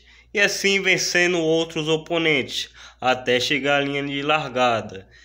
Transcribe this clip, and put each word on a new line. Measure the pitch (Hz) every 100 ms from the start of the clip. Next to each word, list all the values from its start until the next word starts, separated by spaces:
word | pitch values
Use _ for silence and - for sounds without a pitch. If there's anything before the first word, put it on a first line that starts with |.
| _ - _
e | 214
assim | 202 202 196 196
vencendo | 185 170 - 175 175 180
outros | 160 165 165 160 156
oponentes, | 156 160 170 165 147 117 - - - - -
até | 127 127 127 123
chegar | 120 147 135 143
à |
linha | 139 143
de | 143 139
largada. | 143 151 143 123 123 113 104 95 - -